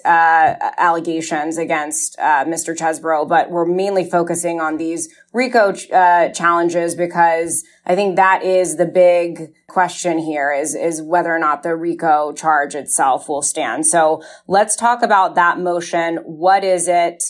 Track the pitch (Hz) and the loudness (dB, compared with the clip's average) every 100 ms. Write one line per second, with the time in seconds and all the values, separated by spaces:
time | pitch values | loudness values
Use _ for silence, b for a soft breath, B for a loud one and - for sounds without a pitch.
0 | - 165 165 165 160 - - - 170 165 | 2 4 4 4 2 0 -6 0 0 0
1 | 165 160 156 156 156 165 160 160 151 151 | -2 -6 -4 -4 -4 -4 -2 -4 -4 -6
2 | - - 151 147 143 165 165 165 160 160 | -8 -2 0 2 0 -4 -6 -4 -4 -2
3 | 165 156 151 165 156 175 170 180 196 190 | -2 -2 2 0 0 -2 -2 0 0 -2
4 | 175 175 170 170 170 170 156 156 165 165 | 0 0 0 -2 -4 -4 -4 -4 -6 -6
5 | - b b 233 247 240 202 180 - 180 | -10 b b -4 0 2 2 0 0 4
6 | 180 175 165 - 170 170 170 170 170 160 | 4 4 2 0 0 0 0 0 -2 -4
7 | 170 175 170 165 165 165 - b - 185 | -4 2 2 2 -2 -6 -8 b -2 0
8 | 202 180 190 185 185 185 175 156 170 180 | 2 4 4 4 2 2 2 0 0 4
9 | 180 175 175 160 156 _ _ 190 180 - | 6 4 0 -6 -14 _ _ -2 -2 -2
10 | 175 165 160 151 143 143 151 147 170 156 | -4 -2 -2 -2 -2 0 -2 -2 -4 -4
11 | 156 175 165 165 156 147 170 165 170 170 | -2 0 0 0 0 -2 -2 -4 -4 -2
12 | 165 151 151 147 160 151 143 151 - - | 2 2 0 -4 -2 -2 -2 -6 -6 0
13 | 135 139 - 143 - 160 127 127 156 170 | 0 0 -4 -6 -4 -4 -6 -2 0 2
14 | 156 156 B B B 196 214 - 233 240 | 2 0 B B B 2 2 0 0 0
15 | 220 202 180 180 175 170 180 175 175 170 | 2 4 4 2 2 2 -2 -4 -2 -2
16 | 165 165 - 156 180 196 190 180 170 175 | -2 -4 -8 -2 2 2 2 0 2 0
17 | 170 170 | 0 -2